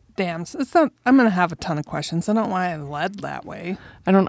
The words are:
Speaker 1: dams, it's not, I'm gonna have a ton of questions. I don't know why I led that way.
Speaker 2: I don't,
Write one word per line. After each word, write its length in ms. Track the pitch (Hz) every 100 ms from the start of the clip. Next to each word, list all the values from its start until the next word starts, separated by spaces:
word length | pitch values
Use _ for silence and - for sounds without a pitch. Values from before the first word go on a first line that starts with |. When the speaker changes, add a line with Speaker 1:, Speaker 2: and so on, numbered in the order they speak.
| _ -
Speaker 1:
dams, 380 | 180 165 170
it's 200 | 359 254
not, 180 | 349 294 _ 247
I'm 100 | 269
gonna 140 | 226
have 220 | 180 170
a 40 | 160
ton 220 | - 151
of 80 | -
questions. 420 | 147 - 165 185
I 60 |
don't 100 | 220
know 60 | 220
why 180 | 185 180
I 40 | 156
led 440 | 143 147 185 202
that 240 | 135 -
way. 320 | - 98 175 196 - - -
Speaker 2:
I 60 |
don't, 160 | 196